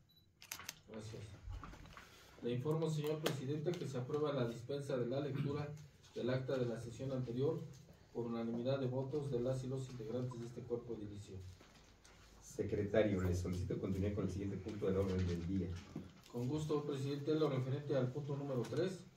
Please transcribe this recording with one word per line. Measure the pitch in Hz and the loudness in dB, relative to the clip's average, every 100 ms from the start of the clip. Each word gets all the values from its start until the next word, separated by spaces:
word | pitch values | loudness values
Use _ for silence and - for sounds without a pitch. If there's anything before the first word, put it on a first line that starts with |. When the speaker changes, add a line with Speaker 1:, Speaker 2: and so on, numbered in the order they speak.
| - - - _ - - - - - | -20 -20 -20 _ -12 -10 -10 -14 -12
Speaker 1:
Gracias. | - - - - - - - - - - - - - - - | -10 -10 -10 -12 -12 -10 -8 -10 -14 -16 -16 -18 -20 -20 -4
Le | 120 | -2
informo, | 123 151 156 160 | 0 2 2 2
señor | 151 151 156 | 2 0 0
presidente, | 165 127 135 156 165 | 0 -2 0 0 0
que | 175 135 | 0 -2
se | 127 | -4
aprueba | 123 151 147 | 0 2 2
la | 131 117 | 2 0
dispensa | 117 - 143 135 131 | -2 -4 -4 0 0
de | 117 | 2
la | 135 | 0
lectura | 143 127 139 147 - - - - - | 0 0 0 0 -4 -8 -14 -20 -10
del | 110 120 | -2 0
acta | 131 131 131 | 2 2 0
de | 117 | 0
la | 110 | -2
sesión | 117 110 135 | -6 -6 -2
anterior | 127 120 123 147 170 - - - - - | -2 0 2 2 2 -4 -12 -18 -20 -10
por | 120 117 | -4 -2
unanimidad | 117 113 117 127 135 | -2 0 0 2 2
de | 123 | 2
votos | 131 135 151 127 | 0 0 -2 0
de | 120 | 0
las | 123 131 | 2 0
y | 127 | -2
los | 135 - | -4 -4
integrantes | 123 107 123 123 117 | -8 -4 -2 -2 -4
de | 117 | -8
este | 117 | -8
cuerpo | - 117 - | -4 -4 -2
edilicio. | 107 104 101 - 95 90 - - - - - - - - - | -6 -6 -10 -10 -10 -12 -14 -20 -20 -20 -20 -20 -20 -20 -20
Speaker 2:
Secretario, | - - 98 - 101 110 104 92 | -8 -2 0 2 6 6 8 6
le | 90 | 4
solicito | 90 90 90 - - | 4 2 0 0 0
continuar | 98 92 101 | 0 2 2
con | 101 | 2
el | 92 | 0
siguiente | 95 98 95 | 0 -2 -2
punto | 113 104 | -4 0
del | 101 92 | 2 4
orden | 98 92 90 | 4 4 2
del | 85 82 | 2 0
día. | 98 85 - - - - - - | 0 0 -4 -8 -10 -10 -16 -8
Speaker 1:
Con | 120 127 | -2 0
gusto, | 156 151 147 | 0 2 2
presidente. | 147 135 139 143 156 | 2 0 0 0 2
Lo | 156 147 | 4 4
referente | 127 131 143 - 135 | 4 2 -2 2 2
al | 123 | 2
punto | 147 139 143 | 0 -2 -2
número | 139 123 | 0 0
tres | 110 147 190 180 - | 0 2 0 -2 -12